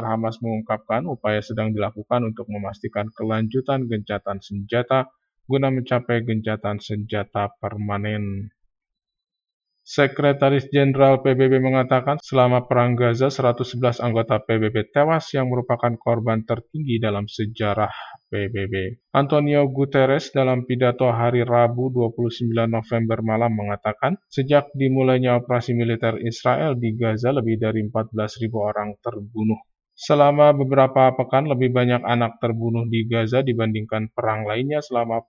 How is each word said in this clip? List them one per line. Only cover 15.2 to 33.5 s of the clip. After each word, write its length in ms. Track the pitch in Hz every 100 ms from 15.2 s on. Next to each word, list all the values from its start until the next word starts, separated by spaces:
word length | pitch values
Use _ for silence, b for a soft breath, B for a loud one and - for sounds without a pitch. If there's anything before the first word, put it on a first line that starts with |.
| - 139
yang 160 | 127
merupakan 400 | 123 123 120 120 113
korban 480 | - 117 117 110 110
tertinggi 560 | 117 - 156 143 117
dalam 240 | 113 101 107
sejarah 640 | - 107 113 107 101 104 B B - _
P 160 | 104 101
B 240 | 110 95
B. 20 | 95 95 120 _
Antonio 560 | 139 139 151 147 147 143
Guterres 640 | 131 139 139 131 139 139
dalam 320 | 139 131 127
pidato 480 | 123 123 127 123 127
hari 320 | 117 120 123
Rabu, 480 | 120 120 117 120 131
dua 240 | 127 113 113
puluh 160 | 120
sembilan 480 | 113 120 113 117 113
November 400 | 110 117 113 113 110
malam, 320 | 110 117 110
mengatakan, 560 | 104 101 107 104 135 190 _
sejak 400 | - 135 147 139
dimulainya 640 | 135 135 131 131 127 127 123
operasi 320 | 123 123 117 117
militer 400 | 117 113 113 113
Israel 560 | 117 113 - 127 156 123
di 160 | 117 110
Gaza, 400 | 117 110 120 143
lebih 240 | 113 110
dari 240 | 110 110
empat 240 | 107 110 110 107
belas 240 | 107 -
ribu 240 | 113 113
orang 320 | 104 107 104 101
terbunuh. 560 | 120 110 104 214 220 220 - _ _
"Selama 640 | _ - 147 143 147 147 143
beberapa 540 | 135 135 131 131 131
pekan, 320 | 127 127 135 151
lebih 180 | 123 127
banyak 320 | 127 123 123 113
anak 340 | 120 117 -
terbunuh 480 | 120 113 117 117 113
di 160 | 117 117
Gaza 400 | 117 110 123
dibandingkan 640 | 135